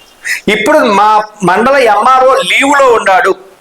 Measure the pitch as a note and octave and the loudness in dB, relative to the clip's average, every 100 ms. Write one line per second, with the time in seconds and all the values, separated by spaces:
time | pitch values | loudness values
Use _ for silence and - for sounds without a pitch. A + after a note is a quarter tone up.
0 | - _ - - - G#3+ A3 D#4 B3+ G3 | -20 _ -12 -8 -4 -2 0 0 0 0
1 | G#3+ G#3+ G#3+ - F3+ F#3+ A#3+ C#4 A3+ G#3 | 2 0 -2 -4 -2 0 0 0 0 0
2 | B3+ C4 C4 B3+ F3+ A3 C#4 C#4+ C4 A3 | 0 2 2 0 -2 -2 0 2 2 2
3 | G3 F#3 F#3 F#3 - - | 0 0 0 -4 -10 -20